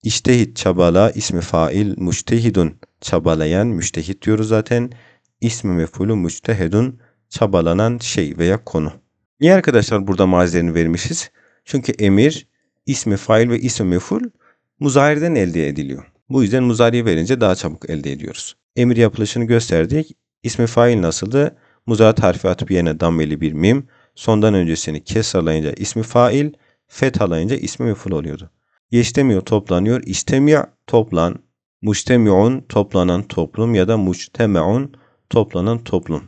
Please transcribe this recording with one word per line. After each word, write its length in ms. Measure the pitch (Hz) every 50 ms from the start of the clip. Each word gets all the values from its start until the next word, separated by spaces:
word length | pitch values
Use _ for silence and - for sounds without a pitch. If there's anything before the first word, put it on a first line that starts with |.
| -
İştehit 540 | 113 - - _ 127 127 123 107 - -
çabala, 540 | - - 95 90 87 90 85 85 92 104 110
ismi 300 | - 110 - - - 85
fail, 560 | 82 - - 82 82 78 - 98 104 101 -
müştehidun 800 | - 90 90 - - - - 113 117 117 117 95 95 85 78 - _ - _ _ _
çabalayan, 680 | - - - 85 82 87 80 78 78 78 85 95 107
müştehit 580 | 120 107 85 80 - - - 82 87 98 _ -
diyoruz 220 | 107 110 110 110
zaten. 440 | 107 110 110 110 - 120 120 120 123 123 - _ _ _ _ _ _ _ _
İsmi 300 | 123 117 117 - - 98
mef'ulü 440 | 90 85 80 - - - 95 104 113
müçtehedun 840 | 101 87 80 - - _ - 113 95 90 82 95 107 120 131 127 - _ _ _ _ _ _
çabalanan 680 | - - 113 101 98 87 82 85 85 95 110 113 120
şey 400 | 120 117 - - 107 85 71 73
veya 260 | 82 85 90 98 113 _
konu. 300 | - - 82 78 76 - - _ _ _ _ _ _ _ _
Niye 120 | 151 165 190
arkadaşlar 540 | 190 - 160 127 113 104 - 113 101 98
burada 180 | 98 95 87 98
mazilerini 480 | 95 90 87 90 90 85 87 85 85 80
vermişiz? 580 | 85 82 82 85 87 - - 170 - - - _ _ _ _ _ _ _
Çünkü 260 | - - 135 123 -
emir, 560 | - - 107 98 98 101 120 151 160 - - _ _ _ _ _ _ _ _
ismi 320 | - 135 - - 113 101
fail 320 | 98 - - 110 110 117 120
ve 100 | 117 113
ismi 280 | - 123 - - 110
mef'ul 340 | 90 87 90 - - - 233 247 226 _ _ _ _ _ _ _ _ _ _
muzahirden 560 | 143 143 127 139 143 147 151 147 160 170 160
elde 320 | 123 95 90 80 85 78
ediliyor. 440 | 71 71 71 71 67 67 65 - _ _ _ _ _
Bu 140 | 127 135 123
yüzden 200 | 98 117 131 127
muzariye 420 | 123 117 113 120 117 117 120 117
verince 360 | 110 85 80 85 104 135 120
daha 140 | 113 98 90
çabuk 340 | - - 85 78 - - -
elde 220 | 82 73 69 71
ediyoruz. 440 | 69 69 - - - - - - - _ _ _ _
Emir 220 | 123 123 123 120
yapılışını 460 | 113 117 107 - - 107 104 - 120 117
gösterdik. 680 | 113 117 117 117 - 87 82 80 - 139 156 156 - - _ _ _ _ _ -
İsmi 240 | 120 - - 117
fail 340 | 113 - 117 117 120 120 104
nasıldı? 560 | 87 82 78 - - 107 123 139 147 - - _ _ _ _ _ _
Muzarat 380 | 117 113 107 113 107 107 - -
harfi 260 | 90 85 - - 92
atıp 220 | 90 - - -
yerine 280 | 95 90 85 82 78 80
dammeli 420 | 87 85 85 80 78 76 76 76
bir 120 | 82 76 78
mim. 340 | 76 85 101 123 139 135 _ _ _ _ _ _
Sondan 380 | - - - 110 104 104 110 104
öncesini 500 | 95 87 82 80 78 - - 76 76 _
kesralayınca 680 | - - 90 - - - 92 82 82 78 78 78 76 -
ismi 300 | - 98 - - 113 110
fail, 500 | - - 120 120 117 107 139 147 151 - _ _ _ _ _ _
fethalayınca 680 | _ - - 127 131 127 - 104 87 85 80 85 104 135
ismi 300 | - - - - - 123
mef'ul 260 | 117 104 - - 95
oluyordu. 380 | 95 - 78 80 73 76 87 - _ _ _ _ _ _ _ _
Yeştemiyor 500 | 120 120 117 - - 143 139 131 107 92
toplanıyor. 640 | - - 110 104 101 - 92 87 98 110 123 127 -
İştemi' 600 | - 95 - - - 139 135 143 147 151 143 - - _ _ _
toplan. 480 | - - 117 110 113 - 82 82 87 - - _ _ _ _ _ _ _ _
Mujtemi'un 800 | - 107 104 - - - 127 120 113 104 95 92 104 120 131 131
toplanan 600 | - _ - 107 101 - - 95 90 90 87 90 101
toplum 520 | - - 92 82 78 - - 113 117 113
ya 120 | 98 92
da 100 | 101 113
mujteme'un 960 | 107 98 92 90 - - - - - 113 107 98 85 78 92 107 127 139 139 - _ _ _ _ _ _ _
toplanan 540 | - 117 104 - - 90 92 107 117 117 117
toplum. 400 | - - 90 - - 82 71 92